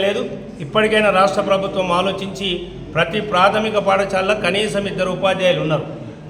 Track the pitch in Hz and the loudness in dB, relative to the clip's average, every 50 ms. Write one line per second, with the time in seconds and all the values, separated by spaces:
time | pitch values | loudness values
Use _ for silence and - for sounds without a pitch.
0 | 190 202 208 240 254 - - - - - - - 165 - - 214 214 220 208 214 | 2 2 0 0 -4 -6 -8 -10 -12 -12 -12 -10 -8 -2 0 2 2 4 4 4
1 | 214 202 185 185 196 196 - 208 196 196 196 190 190 - - 196 185 180 175 180 | 4 4 4 4 4 4 4 0 2 2 2 2 0 -2 -2 -2 0 0 2 0
2 | 185 196 185 190 190 196 190 - 202 190 175 175 - - - - - - - 156 | 0 0 -2 -4 -6 -8 -8 -6 -4 -4 -4 -4 -6 -10 -12 -12 -12 -6 -2 -2
3 | 165 - - 214 - - - 180 185 208 214 214 214 214 214 208 175 196 190 196 | 0 0 0 -4 -4 0 2 4 4 4 4 4 0 0 0 0 2 2 2 2
4 | 196 196 - - 190 196 320 - - 175 180 202 214 202 - 202 196 190 165 170 | 2 0 0 0 2 2 0 0 0 0 0 0 -2 -2 -2 -2 -2 -2 -2 -2
5 | 180 185 180 156 185 190 185 185 185 180 165 151 151 156 156 139 113 - - - | -2 -2 -2 0 0 0 2 2 2 2 2 2 2 0 0 -2 -2 -4 -10 -12
6 | - - - - - - | -12 -14 -14 -12 -4 2